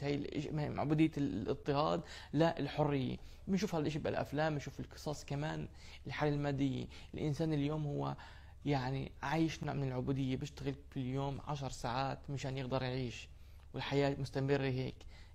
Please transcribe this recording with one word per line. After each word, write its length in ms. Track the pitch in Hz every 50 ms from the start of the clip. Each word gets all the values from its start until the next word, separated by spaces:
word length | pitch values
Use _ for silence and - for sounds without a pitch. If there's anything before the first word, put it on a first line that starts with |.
هاي 120 | 143 143 143
الإش-، 380 | 143 - - - - 151 -
من 260 | 147 151 147 131 - 92
عبودية 320 | 117 143 156 156 160 151 -
الاضطهاد 840 | 143 143 - - 104 - - - - - 151 139 143 156 170 175 170 - - - - - - -
للحرية. 840 | 147 165 165 - - 139 143 - 143 151 147 143 135 127 123 123 - - - - - - -
بنشوف 260 | 190 175 214 - 175
هذا 80 | 160
الإشي 160 | - 160 151 147
بالأفلام، 560 | - 98 - - - - 139 147 156 160 151
بنشوف 260 | 139 - 143 - -
القصص 440 | 123 - - - - 156 147 - -
كمان، 440 | - 139 143 151 156 160 156 151 - - - - - - - -
الحالة 280 | - 131 - 151 151 147
المادية. 520 | 143 143 143 139 131 139 135 123 123 120 - - - - - -
الإنسان 380 | - 147 156 139 165 165 160
اليوم 340 | 156 143 139 147 156 156 151
هو، 300 | 143 147 143 139 139 139 - - - - - - - - - -
يعني، 460 | 139 147 131 123 131 135 135 135 - - -
عايش 420 | - 139 151 165 165 156 - - 151
نوع 100 | 147 127
من 140 | 139 139 131
العبودية، 480 | 127 127 127 135 139 135 135 127 131
بيشتغل 380 | 123 127 - - - 135 143 135 - - - -
كل 60 | 139
يوم 400 | 127 127 131 139 139 143 139 - -
عشر 220 | - 151 139 135 127
ساعات 640 | - - - 120 117 131 135 135 131 - - 147
مشان 260 | 143 131 - 131 131 135
يقدر 240 | 127 123 135 131
يعيش، 460 | 131 127 127 131 127 117 - - - - - - - - - - - - -
والحياة 420 | 113 - - 135 143 143 139 139 147
مستمرة 440 | 139 - - 139 135 135 143 135
هيك. 320 | 135 135 127 131 127 127 - - - - - - - -